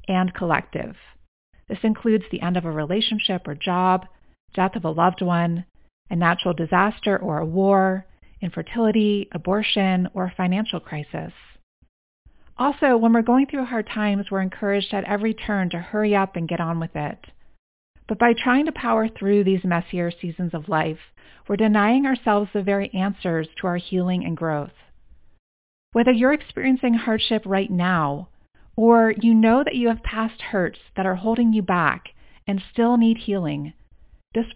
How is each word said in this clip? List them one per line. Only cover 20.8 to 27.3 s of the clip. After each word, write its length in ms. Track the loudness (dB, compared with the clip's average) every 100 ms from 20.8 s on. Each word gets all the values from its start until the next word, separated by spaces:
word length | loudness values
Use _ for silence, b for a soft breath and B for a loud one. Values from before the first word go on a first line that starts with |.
| -2 -4 -12 b b b -4
we're 80 | 0
denying 500 | 4 4 4 4 2
ourselves 440 | 0 0 0 0
the 80 | -2
very 260 | 0 -2 -2
answers 540 | -2 -4 -2 -4 -4 -4 -6
to 60 | -4
our 120 | -4
healing 460 | -4 -2 0 -2
and 120 | -4 -4
growth. 340 | -4 -4 -6 -14 _ -20 -20 -20 -20 _ _ _ _ _ _
Whether 200 | 2 4
you're 200 | 4 4
experiencing 600 | 2 -4 -4 0 2 2
hardship 480 | 0 0 -2 0